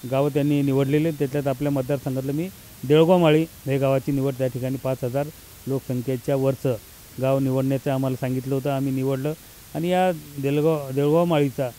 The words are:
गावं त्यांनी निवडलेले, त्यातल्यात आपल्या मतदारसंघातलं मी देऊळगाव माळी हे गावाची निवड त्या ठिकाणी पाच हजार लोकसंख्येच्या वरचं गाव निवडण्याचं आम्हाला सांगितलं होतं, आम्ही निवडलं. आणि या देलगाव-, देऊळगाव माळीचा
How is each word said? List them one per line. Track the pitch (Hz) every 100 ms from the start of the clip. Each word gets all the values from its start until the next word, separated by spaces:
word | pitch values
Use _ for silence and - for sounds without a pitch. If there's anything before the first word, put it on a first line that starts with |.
| 120
गावं | 131 147
त्यांनी | 143 143 143
निवडलेले, | 139 135 135 147 160
त्यातल्यात | 147 139 147 139
आपल्या | 127 143
मतदारसंघातलं | 143 127 143 143 131 131
मी | 143 180 - - - 131
देऊळगाव | 151 165 185
माळी | 165 156 165 - -
हे | 135
गावाची | 135 135 127
निवड | 139 135 123
त्या | 131
ठिकाणी | 120 131 131
पाच | 131 131
हजार | 123 131 147 - - - -
लोकसंख्येच्या | 135 - 123 120 131 131 139
वरचं | 135 131 139 113 - - - -
गाव | 131 139
निवडण्याचं | 135 131 131 135 147
आम्हाला | 131 135 127
सांगितलं | 131 127 127
होतं, | 135 135
आम्ही | 135 139
निवडलं. | 135 131 135 143 160 - - -
आणि | 147 170
या | 180 185 165 147 143
देलगाव-, | 139 147 151 156 135
देऊळगाव | 131 147 160
माळीचा | 175 156 143 123 131